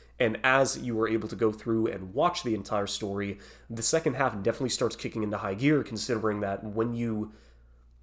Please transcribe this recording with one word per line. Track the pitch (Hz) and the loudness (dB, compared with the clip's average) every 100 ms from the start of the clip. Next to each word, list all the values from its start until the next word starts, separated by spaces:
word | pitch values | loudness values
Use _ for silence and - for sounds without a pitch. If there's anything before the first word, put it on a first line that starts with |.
| - - | -10 0
and | 117 110 | 0 2
as | 131 135 131 - | 4 4 4 2
you | 127 | -2
were | 110 110 | 0 2
able | 110 104 | 2 0
to | |
go | 104 110 | 2 2
through | 107 120 113 110 | 2 0 2 2
and | 95 92 | -2 -4
watch | 117 170 175 | 0 2 2
the | 123 | -2
entire | 104 101 104 101 | -2 0 -2 -2
story, | - 101 101 101 95 - - - | -2 -4 -4 -4 -6 -12 -20 -12
the | 113 | -2
second | - 160 160 | 0 2 2
half | 131 131 104 | 0 0 0
definitely | 104 110 127 | -2 0 -2
starts | - 117 | 0 -2
kicking | - 127 113 | -2 -8 -4
into | 107 101 | -4 -2
high | 101 | -4
gear, | 98 143 147 | 0 4 4
considering | 113 110 - 113 107 104 | 2 -4 -2 0 0 0
that | 101 98 | -2 -4
when | 107 104 120 | -4 -2 -2
you | 117 117 107 107 - - - - - - - | -2 -2 -2 -4 -10 -20 -20 -20 -20 -20 -20